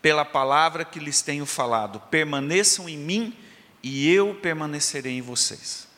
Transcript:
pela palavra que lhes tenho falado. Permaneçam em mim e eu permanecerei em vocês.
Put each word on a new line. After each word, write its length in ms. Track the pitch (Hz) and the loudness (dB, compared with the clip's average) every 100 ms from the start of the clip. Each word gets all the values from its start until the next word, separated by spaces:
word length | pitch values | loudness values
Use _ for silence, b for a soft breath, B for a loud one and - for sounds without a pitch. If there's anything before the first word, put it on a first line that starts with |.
pela 240 | 156 151 | 4 4
palavra 580 | 147 143 135 143 160 160 | 2 0 4 4 4 0
que 160 | 165 - | -10 -8
lhes 220 | 147 139 | -4 -2
tenho 240 | - 147 | -2 -4
falado. 560 | 143 - 127 117 107 104 - | -4 -2 0 0 0 -8 -2
Permaneçam 760 | 160 156 143 139 175 202 - 175 | 0 2 -2 0 2 4 2 -2
em 80 | 151 | -10
mim 400 | 147 196 226 233 B B B B | -2 -2 -2 -8 B B B B
e 280 | 127 135 143 | -8 0 4
eu 240 | 185 202 196 | 4 4 0
permanecerei 840 | 175 156 151 147 143 143 131 127 | -4 -4 -4 -4 -4 -4 -6 -6
em 20 | |
vocês. 680 | 123 120 - 113 - - - | -6 -2 -2 -4 -12 -12 -14